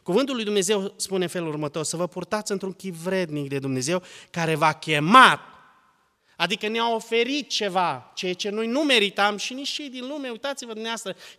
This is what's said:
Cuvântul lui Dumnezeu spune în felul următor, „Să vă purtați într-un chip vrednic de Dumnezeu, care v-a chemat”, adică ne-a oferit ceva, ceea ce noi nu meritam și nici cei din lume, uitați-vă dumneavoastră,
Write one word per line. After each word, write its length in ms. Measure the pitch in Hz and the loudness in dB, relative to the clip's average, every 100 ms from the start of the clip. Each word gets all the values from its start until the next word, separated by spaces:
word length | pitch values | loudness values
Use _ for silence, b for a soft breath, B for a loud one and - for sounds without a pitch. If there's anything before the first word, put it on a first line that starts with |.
Cuvântul 320 | - 196 277 254 | 0 2 2 0
lui 80 | |
Dumnezeu 500 | 208 208 185 214 196 - | 0 0 2 2 -2 -6
spune 280 | - 190 | -4 -2
în 60 | 175 | -2
felul 180 | 180 165 | -2 -4
următor, 360 | 151 147 165 | -4 -4 -4
„Să 120 | 151 165 | -4 -4
vă 120 | 180 | -4
purtați 440 | 185 175 214 208 | -6 -6 -4 -2
într-un 220 | 196 190 | -4 -4
chip 200 | 185 190 | -8 -10
vrednic 560 | 165 175 190 175 147 139 | -8 -2 -2 -2 -4 -4
de 100 | 139 | -4
Dumnezeu, 440 | 135 131 127 180 B B B | -2 -2 -2 -2 B B B
care 260 | 170 165 156 | -4 -2 2
v-a 180 | 156 | 2
chemat”, 640 | 151 165 151 151 254 220 147 - - - _ _ _ _ _ b - | 2 0 0 8 10 10 8 -2 -20 -20 _ _ _ _ _ b -4
adică 320 | 170 196 214 | -2 -2 -2
ne-a 260 | 226 233 | -2 0
oferit 560 | 226 226 233 240 294 - | -2 -2 -2 0 -2 -4
ceva, 640 | - 208 180 175 131 - - | -4 -2 0 0 -2 -8 -8
ceea 180 | 185 | -6
ce 160 | 180 208 | -4 -6
noi 180 | 214 226 | -4 -2
nu 140 | 254 | 0
meritam 560 | 311 240 202 196 202 208 | 2 4 2 2 0 0
și 160 | - | -6
nici 160 | 254 277 | -8 -8
cei 200 | - 294 | -8 -10
din 180 | 254 254 | -10 -10
lume, 220 | 302 262 | -8 -8
uitați-vă 420 | 226 277 269 240 | -8 -8 -8 -10
dumneavoastră, 440 | 220 226 226 196 180 B | -8 -6 -6 -8 -12 B